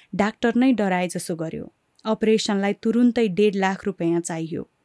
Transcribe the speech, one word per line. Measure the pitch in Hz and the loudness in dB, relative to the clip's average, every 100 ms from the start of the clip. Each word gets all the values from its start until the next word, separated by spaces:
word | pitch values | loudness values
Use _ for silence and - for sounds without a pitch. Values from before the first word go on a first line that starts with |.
| _ 185 | _ -2
डाक्टर | 208 - 240 233 | -2 0 0 4
नै | 262 | 4
डराए | 220 196 180 180 | 2 0 0 -2
जसो | 180 - 165 | -4 -6 -6
गर्यो। | 160 151 - _ _ _ 220 | -6 -8 -12 _ _ _ -6
अपरेसनलाई | 220 220 220 - 202 202 | -2 2 2 2 0 0
तुरुन्तै | 190 226 226 247 233 226 | -2 0 4 4 4 0
डेढ | 175 208 196 | 2 2 2
लाख | 190 190 208 | -2 -2 -6
रुपियाँ | 185 170 170 | -4 0 0
चाहियो। | 170 165 165 170 - _ | -2 -8 -6 -8 -10 _